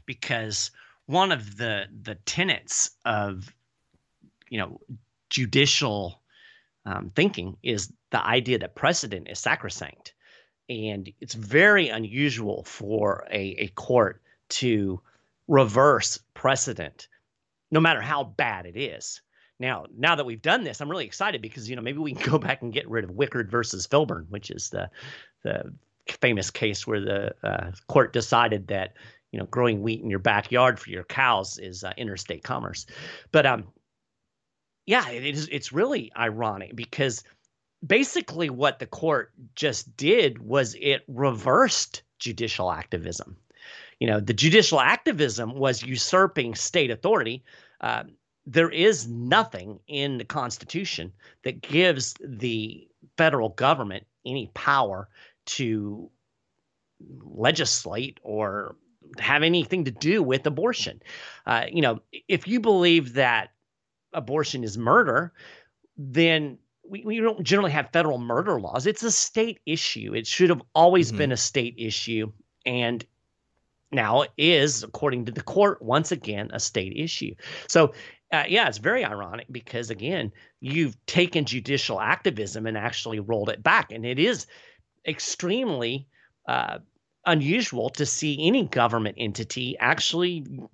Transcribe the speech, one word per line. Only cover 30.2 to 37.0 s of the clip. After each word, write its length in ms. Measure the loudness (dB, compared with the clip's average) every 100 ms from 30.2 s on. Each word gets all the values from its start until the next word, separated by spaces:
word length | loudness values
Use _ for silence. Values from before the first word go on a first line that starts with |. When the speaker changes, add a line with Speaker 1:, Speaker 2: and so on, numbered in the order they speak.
| 2 2 2 4 4 2
Speaker 1:
for 120 | -8
your 140 | -12
cows 540 | -6 0 2 2 -2 -10
is, 260 | -14 -12
uh, 80 | -10 -8
interstate 480 | -8 -8 -10 -10
commerce. 420 | -8 -8 -8 -12 -16 -16 -16 -18 2
But, 140 | 4 4
um, 180 | 2 -4 _ _ _ _ _ _ _ _ _ _ _
yeah, 240 | 2 2 2
it 140 | -4
is, 240 | -4 -4 -4
it's 220 | -6 -4
really 400 | 0 0 0 -4 0
ironic 600 | 0 0 -2 -4 -10 -12
because 480 | -8 -2